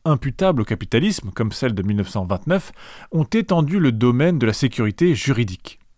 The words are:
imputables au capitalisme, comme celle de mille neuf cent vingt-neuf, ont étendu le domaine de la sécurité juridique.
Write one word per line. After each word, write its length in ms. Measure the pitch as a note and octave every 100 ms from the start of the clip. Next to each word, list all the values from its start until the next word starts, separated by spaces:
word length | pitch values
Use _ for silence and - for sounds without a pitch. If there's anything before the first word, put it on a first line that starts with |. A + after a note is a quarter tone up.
imputables 600 | D#3+ C#3+ C#3 - F#3+ D3
au 20 | G#2
capitalisme, 640 | G#2+ F#2+ A2+ G3 F#3+ G#2
comme 200 | - A2
celle 220 | - C3 G2+
de 60 |
mille 140 | G2 G#2
neuf 140 | G2
cent 160 | G#2+ F2+
vingt-neuf, 480 | F#2 - F#3 - - - - -
ont 100 | D#3+
étendu 560 | D3 A3 G3 F3 D3 G3
le 140 | D3
domaine 440 | A2 B2 B2 E3 E3
de 80 | A2+
la 60 |
sécurité 640 | G#2+ C3 - G#2+ G2 F3+ C3
juridique. 640 | - A#2+ G#2+ F#2 - - _